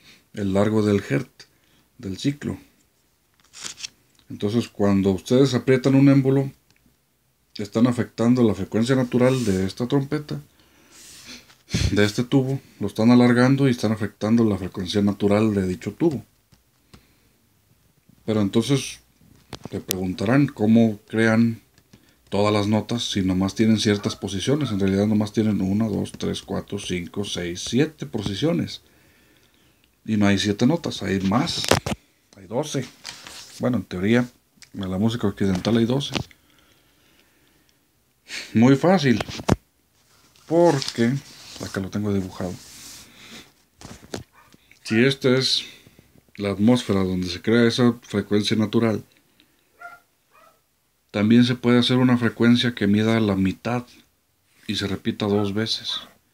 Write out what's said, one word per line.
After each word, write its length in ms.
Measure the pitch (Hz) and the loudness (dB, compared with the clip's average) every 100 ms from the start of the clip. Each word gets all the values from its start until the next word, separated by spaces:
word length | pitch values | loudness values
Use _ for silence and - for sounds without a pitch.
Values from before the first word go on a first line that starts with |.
| _ _ _ | _ _ _
el 200 | 107 98 | -6 -2
largo 280 | 95 104 110 | 0 2 2
del 200 | 104 101 - | 2 0 0
hertz, 380 | 139 135 _ - _ _ _ _ _ | -4 -6 _ -20 _ _ _ _ _
del 200 | 98 92 | -12 -6
ciclo. 420 | 143 143 98 95 - _ _ _ _ _ _ _ _ - - - - _ _ _ _ | -4 -4 -8 -10 -12 _ _ _ _ _ _ _ _ -16 -14 -14 -18 _ _ _ _
Entonces, 380 | - 104 117 - | -8 -2 -2 -4
cuando 440 | - 101 98 95 | -2 2 2 2
ustedes 420 | 92 - 123 139 | 0 0 2 2
aprietan 420 | 123 127 127 135 135 | 0 0 2 4 6
un 140 | 139 | 6
émbolo, 420 | 139 135 135 135 - _ _ _ _ _ _ _ _ _ - | 6 4 0 -2 -8 _ _ _ _ _ _ _ _ _ -12
están 320 | 104 117 120 | -6 0 2
afectando 540 | - 104 - 117 127 | 0 -4 0 2 4
la 140 | 117 95 | 4 2
frecuencia 400 | 90 104 117 131 | -4 -2 0 0
natural 480 | 123 123 127 131 | 2 2 2 2
de 220 | 110 92 95 | 0 0 -2
esta 200 | - 123 | -4 -2
trompeta, 540 | 127 135 151 147 147 - _ _ _ _ - - - - - _ _ _ - - | -2 -2 -6 -6 -12 -14 _ _ _ _ -20 -20 -20 -20 -20 _ _ _ -2 0
de 140 | 104 104 | 2 2
este 180 | 104 | 0
tubo, 380 | 123 143 131 139 - _ | 0 0 0 -4 -10 _
lo 80 | 101 | -8
están 240 | - 113 | 0 4
alargando 560 | 123 123 120 127 135 139 | 6 6 4 4 4 2
y 40 | |
están 200 | 123 107 | 0 -2
afectando 540 | 110 101 - 104 117 110 | -4 -6 -6 0 2 2
la 120 | 95 | 0
frecuencia 440 | 90 - 87 101 | -6 -8 -4 0
natural 520 | 101 98 101 104 110 | 0 0 2 2 2
de 140 | 101 92 | 0 -2
dicho 240 | 90 - | -4 -8
tubo. 320 | - 165 147 - _ _ _ _ _ _ - _ _ _ _ _ _ _ _ _ _ _ _ - | -2 -2 -2 -10 _ _ _ _ _ _ -20 _ _ _ _ _ _ _ _ _ _ _ _ -4
Pero 140 | 107 | -2
entonces, 600 | 101 113 117 139 - - _ _ _ _ _ - - | 0 0 0 -2 -2 -14 _ _ _ _ _ -18 -12
te 120 | 95 | -12
preguntarán 640 | - 92 92 87 98 135 143 | -6 -4 -4 -2 0 2 0
cómo 520 | - 107 113 113 104 _ | 0 4 4 4 0 _
crean 500 | 110 113 113 117 110 _ _ _ - _ _ _ | 0 2 4 2 -2 _ _ _ -20 _ _ _
todas 240 | 98 104 | 0 2
las 140 | 107 101 | 2 2
notas 440 | 107 104 120 - | 0 -2 -6 -4
si 120 | 104 | -2
nomás 320 | 92 92 95 - | -2 0 -2 2
tienen 220 | 113 107 | 2 4
ciertas 380 | 110 101 107 - | 2 0 -2 -6
posiciones. 540 | 101 98 123 151 127 | -8 -6 -2 -2 -2
En 80 | 101 | -2
realidad 280 | 98 98 107 | 0 2 2
nomás 260 | 107 104 | 0 0
tienen 280 | - 110 98 | -2 0 0
una, 260 | 95 101 113 | -2 -2 -2
dos, 260 | 95 98 | -4 -6
tres, 300 | - 92 92 | -6 -8 -8
cuatro, 360 | - 92 - 101 | -8 -10 -8 -12
cinco, 460 | - 90 85 - 101 | -8 -8 -8 -10 -8
seis, 400 | 90 87 90 - | -8 -8 -8 -4
siete 380 | 120 156 - 147 | -2 -2 -4 -12
posiciones. 800 | - 101 95 151 175 101 - _ _ _ _ _ _ _ _ _ _ _ _ - | -8 -8 -4 -2 -2 -4 -10 _ _ _ _ _ _ _ _ _ _ _ _ -4
Y 100 | 107 | 0
no 120 | 101 | 2
hay 100 | 98 | 2
siete 280 | 101 101 127 | 0 0 0
notas, 380 | 165 120 - | 0 -4 -8
hay 160 | 98 95 | -4 -2
más, 420 | 95 120 175 - - - - - _ _ _ - | 0 0 -2 -4 0 0 0 -10 _ _ _ -20
hay 80 | 92 | -8
doce. 400 | 113 147 143 120 - - - - - - - | -8 -6 -8 -8 -16 -20 -20 -20 -20 -20 -6
Bueno, 180 | 131 120 | -4 -4
en 60 | |
teoría, 460 | 92 92 98 120 123 - _ _ - | -4 -4 2 2 2 -8 _ _ -18
en 160 | - 95 | -10 -6
la 80 | 92 | -2
música 300 | 113 120 101 | -2 0 -4
occidental 480 | - 98 92 104 117 | -2 -2 0 0 0
hay 100 | 113 | 0
doce. 280 | 135 143 135 - _ _ _ _ _ _ _ _ _ _ _ _ _ _ _ _ _ _ _ _ - - | -2 -4 -8 -12 _ _ _ _ _ _ _ _ _ _ _ _ _ _ _ _ _ _ _ _ -16 -4
Muy 220 | 110 120 135 | 4 4 6
fácil, 480 | 165 190 143 104 - - - - _ _ _ _ _ _ _ _ - | 4 2 2 0 -2 -8 -6 -6 _ _ _ _ _ _ _ _ -2
porque 680 | 165 175 143 - - 117 139 - - - - 101 | 4 4 4 -2 -2 -2 -2 -8 -20 -20 -14 -10
acá 140 | - | -8
lo 100 | 92 | -6
tengo 240 | 104 104 | -6 -4
dibujado. 400 | 98 92 - 92 - - - - - - - - 226 - _ _ _ - - - - - _ _ _ _ _ | -4 -4 -8 -10 -10 -18 -20 -20 -20 -20 -20 -20 -20 -20 _ _ _ -20 -20 -16 -16 -16 _ _ _ _ _
Si 200 | - 110 | -2 2
esta 320 | 131 139 131 127 | 2 2 0 2
es 300 | 131 - - - _ _ _ _ _ - | 0 -4 -6 -18 _ _ _ _ _ -8
la 140 | 101 | -6
atmósfera 520 | 95 107 123 - 98 | 0 2 2 2 -2
donde 240 | 92 92 90 | 0 -2 -6
se 140 | 90 | -6
crea 260 | - 117 117 | 0 4 4
esa 260 | 120 120 117 | 4 0 0
frecuencia 520 | - 104 98 104 101 110 | -4 -6 -2 -2 0 -2
natural, 480 | 104 113 113 104 - _ _ _ _ _ _ _ 698 - _ _ _ _ _ _ _ _ _ _ _ | 0 0 0 -2 -8 _ _ _ _ _ _ _ -20 -20 _ _ _ _ _ _ _ _ _ _ _
también 320 | 107 104 117 | -2 4 6
se 120 | 123 123 | 4 2
puede 240 | 120 123 | 2 4
hacer 180 | 120 127 | 4 2
una 220 | 127 120 | 4 2
frecuencia 560 | 117 - 117 120 120 - | 0 2 4 4 2 0
que 100 | 101 | 2
mida 340 | 104 110 113 | 2 2 2
la 160 | 107 95 | 0 2
mitad 500 | 95 - 113 120 - - _ _ _ _ _ _ - | 0 -2 -6 -6 -8 -20 _ _ _ _ _ _ -10
y 80 | 98 | -6
se 100 | 98 | -6
repita 400 | 95 117 - 107 | -6 -6 -4 0
dos 300 | 101 101 98 | 0 0 -4
veces. 400 | 113 - - - - _ _ | -4 -6 -8 -10 -12 _ _